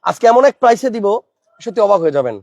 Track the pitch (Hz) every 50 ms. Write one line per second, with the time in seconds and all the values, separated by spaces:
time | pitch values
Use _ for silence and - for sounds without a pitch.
0 | - 175 175 - 240 233 233 247 269 285 - _ - 233 233 - - 262 214 233
1 | 202 202 208 - _ _ _ _ _ _ _ _ - 233 185 233 214 202 202 185
2 | 165 156 143 143 131 123 110 101